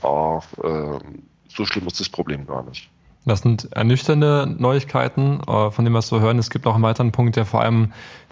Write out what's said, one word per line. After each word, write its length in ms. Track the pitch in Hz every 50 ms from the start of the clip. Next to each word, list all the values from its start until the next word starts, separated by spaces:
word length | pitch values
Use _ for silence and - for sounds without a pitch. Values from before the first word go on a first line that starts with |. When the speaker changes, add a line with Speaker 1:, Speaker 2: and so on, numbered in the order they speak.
| -
Speaker 1:
ah, 380 | 67 73 76 78 80 80 80 - - - -
äh, 360 | - 82 78 78 73 73 73 67 - 76 - - - _ _ _ _ _
so 160 | - - 104
schlimm 240 | - - 101 90 87
ist 100 | - -
das 100 | 92 -
Problem 380 | - 87 - 78 73 69 69
gar 160 | 71 67 64
nicht. 260 | 62 64 64 - - _ _ _ _ - _ _ -
Speaker 2:
Das 160 | 123 104 98
sind 260 | - 120 113 - - -
ernüchternde 760 | - 113 110 117 127 131 - - 151 151 147 147 147 143 139 123 - -
Neuigkeiten, 840 | 123 127 135 139 139 - - 131 127 123 - 135 135 139 143 - -
äh, 240 | - 110 107 107 104
von 140 | - - 117
dem, 80 | 117
was 180 | 117 113 - -
wir 100 | 113 110
hören. 180 | 110 113 120 120
Es 100 | 113 -
gibt 160 | - - -
noch 100 | 117 107
einen 80 | 113
weiteren 300 | 113 113 113 - 123 117
Punkt, 240 | - - 120 117 110
der 80 | 117 107
vor 160 | - - 113
allem 320 | 113 113 117 113 110 107 - - - - - - - _